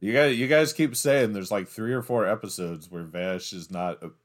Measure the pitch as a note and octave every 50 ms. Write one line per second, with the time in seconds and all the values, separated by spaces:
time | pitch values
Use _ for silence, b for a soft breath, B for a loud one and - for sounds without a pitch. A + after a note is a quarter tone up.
0 | F#2+ G#2+ A#2 C#3+ D3 C#3+ B2 A2+ C3 C3 D3+ D#3 D#3 D#3 - - D#3 C3 B2 -
1 | - C#3+ C#3+ C#3 A#2+ G#2+ G#2 G2 F#2 - G#2+ G2+ F#2 - - A2+ A2 A#2+ B2+ B2
2 | A#2 - A#2+ A2+ G2+ F#2+ A2 A2 - G2 - - F2+ E2+ E2 D#2 - - F2+ E2+
3 | E2 D#2+ D#2 F2 F2+ F#2+ F#2 F2 - - G2 F2+ E2 E2 F#2 F2 F2+ F2 D2+ -
4 | E2+ D#2+ - _